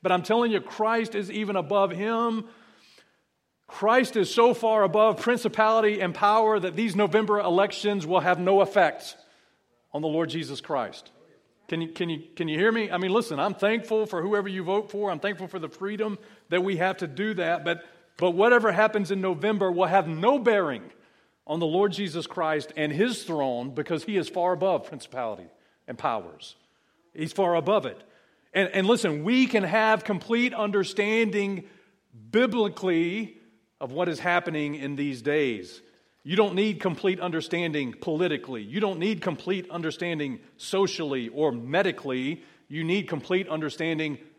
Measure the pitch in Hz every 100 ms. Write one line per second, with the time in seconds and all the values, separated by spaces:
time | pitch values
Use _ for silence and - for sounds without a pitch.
0 | - 180 - 226 240 208 - - 220 226
1 | 226 214 196 208 208 196 151 202 196 175
2 | 208 226 233 220 220 - _ _ _ _
3 | _ _ _ _ _ _ _ - 208 247
4 | 247 226 180 - 233 233 226 220 196 214
5 | 220 190 233 240 233 - 220 226 214 208
6 | 185 165 208 214 220 214 180 160 226 185
7 | 208 214 214 208 180 175 202 - 208 202
8 | 151 180 160 170 180 196 190 202 160 -
9 | - - _ _ _ _ _ _ _ 147
10 | 156 156 160 156 139 139 - 143 107 -
11 | - _ _ _ _ _ - 165 165 165
12 | 175 160 165 - 165 151 208 226 208 175
13 | 185 208 233 139 180 196 202 226 - 220
14 | 214 185 180 208 196 190 175 196 208 202
15 | 202 160 196 180 185 190 156 - 196 208
16 | 214 196 - - _ 175 185 175 185 190
17 | 170 135 214 190 165 170 156 170 - -
18 | _ - 180 175 220 240 214 175 214 220
19 | 185 196 190 165 202 208 190 175 180 190
20 | 165 160 208 285 240 208 165 120 - -
21 | _ _ _ _ - 160 165 170 202 165
22 | 196 160 156 - 160 151 135 - 151 147
23 | 240 233 - 160 135 120 127 135 143 165
24 | - 202 156 185 175 175 190 165 - 139
25 | - 127 117 101 85 _ _ _ - 120
26 | 147 113 85 76 - - _ _ _ _
27 | _ - 156 - 185 170 156 208 131 92
28 | - _ _ _ _ 185 185 190 190 240
29 | 185 151 165 254 254 226 185 214 220 220
30 | - 185 - 233 247 247 208 202 185 -
31 | 208 220 226 202 196 190 - - _ _
32 | _ 120 110 208 247 240 208 - 190 165
33 | 170 202 220 - _ _ _ _ 131 139
34 | 180 160 180 175 170 156 147 143 139 143
35 | 143 127 120 151 139 107 87 - _ _
36 | _ _ 139 190 208 180 214 185 190 156
37 | 196 185 180 165 151 170 170 147 131 113
38 | - 156 180 147 120 123 104 160 202 175
39 | 190 202 185 147 - 190 180 170 160 151
40 | 175 160 143 117 - _ - 196 196 -
41 | 156 135 117 120 151 123 117 160 196 -
42 | 143 127 131 165 - _ _ 147 160 196
43 | 160 156 - 185 190 156 151 - 160 160
44 | 156 135 -